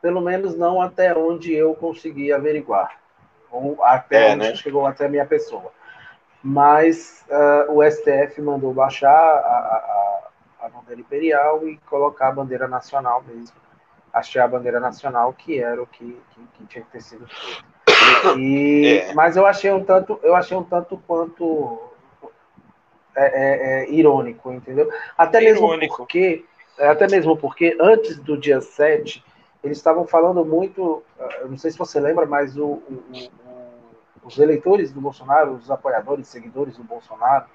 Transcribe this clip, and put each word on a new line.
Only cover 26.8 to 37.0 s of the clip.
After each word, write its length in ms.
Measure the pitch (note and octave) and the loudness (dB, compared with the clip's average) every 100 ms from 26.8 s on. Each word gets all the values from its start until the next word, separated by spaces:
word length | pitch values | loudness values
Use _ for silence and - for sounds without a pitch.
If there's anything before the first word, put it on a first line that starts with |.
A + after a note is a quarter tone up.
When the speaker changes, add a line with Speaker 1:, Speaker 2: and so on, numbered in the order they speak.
| C#3+ | 2
Speaker 1:
até 220 | D3+ F#3+ | 4 2
mesmo 260 | G3 D#3 D#3 | 2 2 0
porque 400 | C#3 - E3+ - | -2 -2 -2 2
antes 400 | F3 A3 A3 D#3 | 4 4 2 -10
do 200 | C#3 D3 | -8 -6
dia 240 | C#3+ C3+ | 0 -2
sete, 600 | C3 - D3+ D3+ D3+ - _ _ _ _ | -2 0 2 2 -2 -14 _ _ _ _
eles 160 | C#3+ C#3+ | -10 -2
estavam 300 | - D#3+ E3+ | 0 0 0
falando 380 | E3 E3+ F3+ D#3+ | 2 2 2 0
muito, 580 | D#3+ F#3+ G3 F3+ D3+ _ _ | -2 -2 -6 -6 -6 _ _
ah, 100 | B2+ - | -14 -12
eu 80 | C3 | -12
não 80 | C3+ | -8
sei 140 | D#3+ | -10
se 60 | D#3+ | -8
você 220 | F3 D3+ | -6 -2
lembra, 260 | C#3+ E3+ D3+ | 0 0 0
mas 300 | C#3+ C#3+ C3+ | -2 -4 -6
o, 100 | D3 | -8
o, 380 | C#3+ - C3 B2 | -8 -12 -18 -18
o, 60 | B2+ B2 _ B2 | -20 -20 _ -20
o, 200 | B2 B2 - _ _ _ _ | -20 -20 -20 _ _ _ _
os 160 | B2 C3 | -16 0
eleitores 540 | D3+ D3+ F3 G3+ D3+ | 2 2 2 0 0
do 80 | C3+ | -8
Bolsonaro, 540 | C#3 C3+ C3 D3 D3 B2+ | -12 -12 -2 0 0 -4
os 140 | A#2+ | -8
apoiadores, 600 | C#3 C#3 A#2 G#2 C#3+ C3+ | -8 -4 -4 -4 -10 -10
seguidores 480 | B2+ A2+ B2+ C#3 B2+ | -20 -18 -10 -10 -10
do 60 | A2+ | -18
Bolsonaro 600 | A#2+ | -18